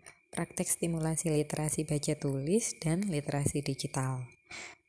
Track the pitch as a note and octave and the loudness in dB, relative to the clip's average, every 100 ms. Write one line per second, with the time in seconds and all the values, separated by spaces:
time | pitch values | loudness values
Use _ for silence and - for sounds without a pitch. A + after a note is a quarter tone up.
0 | - - _ - E3+ - F3 - E3+ E3 | -20 -20 _ -6 -4 -2 0 0 0 2
1 | D#3+ D#3+ E3 D3+ D3+ - D3+ - D#3 D3 | 2 2 2 2 2 0 0 0 0 0
2 | D#3 D3 C#3+ C3+ C#3+ G#3+ - - D#3 E3+ | 0 0 0 0 2 2 2 -2 0 2
3 | G3+ D3 D3 C#3+ D3 D3 C#3 C3+ - C3+ | 2 0 0 0 2 0 -2 -2 -2 0
4 | C3 B2+ B2 - - - - - | 0 -2 -6 -14 -16 -14 -14 -18